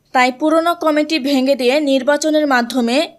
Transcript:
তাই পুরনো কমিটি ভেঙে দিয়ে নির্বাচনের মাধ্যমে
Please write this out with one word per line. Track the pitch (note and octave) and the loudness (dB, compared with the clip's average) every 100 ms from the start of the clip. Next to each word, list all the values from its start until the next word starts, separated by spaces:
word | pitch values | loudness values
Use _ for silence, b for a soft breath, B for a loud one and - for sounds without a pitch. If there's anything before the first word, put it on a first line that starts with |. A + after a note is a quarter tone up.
| _ | _
তাই | B3+ B3+ | 0 0
পুরনো | B3+ D#4 D#4+ E4 | 0 0 2 0
কমিটি | E4+ D#4+ D4+ D4+ D#4+ | -2 0 0 -2 -2
ভেঙে | C4 C4+ C4 | -2 0 0
দিয়ে | C4 B3 D4 | 0 0 0
নির্বাচনের | C#4+ C4+ B3+ D4 D#4 D4+ D4 | 0 0 0 0 0 0 2
মাধ্যমে | B3 A#3 B3+ A#3 C4+ E4+ | 0 0 -2 0 -2 -2